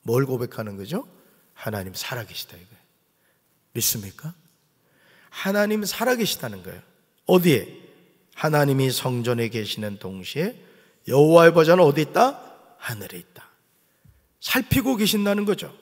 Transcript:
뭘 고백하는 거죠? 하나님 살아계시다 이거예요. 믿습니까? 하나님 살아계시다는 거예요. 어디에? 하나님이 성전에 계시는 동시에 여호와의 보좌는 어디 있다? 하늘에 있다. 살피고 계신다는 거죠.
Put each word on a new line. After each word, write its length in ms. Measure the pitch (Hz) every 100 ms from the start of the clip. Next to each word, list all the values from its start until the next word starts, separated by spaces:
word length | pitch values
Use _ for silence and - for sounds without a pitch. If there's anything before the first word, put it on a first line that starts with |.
뭘 220 | - 120 135
고백하는 520 | 131 120 - 110 98
거죠? 300 | 98 180 285 _ _ _ _
하나님 400 | _ - 107 92
살아계시다 600 | 92 - 123 107 - - -
이거예요. 240 | 90 _ _ _ _ _ _ _ _ _ _
믿습니까? 600 | 120 110 120 98 - 151 175 _ _ _ _ _ _ _ _ _
하나님 540 | - 196 202 208 214
살아계시다는 800 | 196 - 233 254 208 - 127 98
거예요. 180 | 90 90 _ _ _ _ -
어디에? 420 | 180 175 127 92 - - _ _ _ _ -
하나님이 560 | 156 151 143 135 131
성전에 580 | 123 135 123 120 120 117
계시는 500 | 113 101 - 107 101
동시에 560 | 92 95 87 143 185 - - _ _ _ -
여호와의 460 | 131 151 170 165
보좌는 300 | 165 160 180
어디 180 | 160 143
있다? 400 | 147 175 247 277 - - _ _
하늘에 400 | - 110 95 90
있다. 320 | - - - _ _ _ _ _ _ _ _ _
살피고 560 | - - - 262 240 247
계신다는 500 | 208 214 202 202 208
거죠. 300 | 202 - -